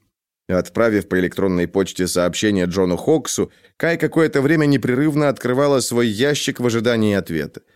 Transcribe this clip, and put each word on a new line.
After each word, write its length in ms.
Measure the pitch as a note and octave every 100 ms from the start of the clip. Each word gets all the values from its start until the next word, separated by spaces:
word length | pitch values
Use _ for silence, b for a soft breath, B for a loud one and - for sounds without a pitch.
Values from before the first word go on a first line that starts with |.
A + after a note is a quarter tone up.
| _ _ _ _ -
Отправив 600 | F2+ F2 - A#2 G#2 -
по 120 | F#2
электронной 480 | F2+ - G2 F2+ F2
почте 400 | G2 F2+ - F2+
сообщение 580 | F2+ F2 - G#2+ G2 F2
Джону 320 | F#2 F2+ E2+
Хоксу, 540 | C#3 D#3 - - F2+ b b -
Кай 200 | E3 E3+
какое-то 440 | D3+ D#3+ D#3 -
время 240 | C#3 D#3+ D3
непрерывно 640 | C3+ B2 B2+ D#3 D3 C#3+
открывала 520 | A2+ B2 B2+ C#3+ C3+
свой 260 | - A#2+ A#2+
ящик 520 | G2+ C#3 C#3+ - -
в 60 | B2
ожидании 500 | A2+ A#2 A2+ G#2+ G2
ответа. 460 | F2 D#2+ C#2 - _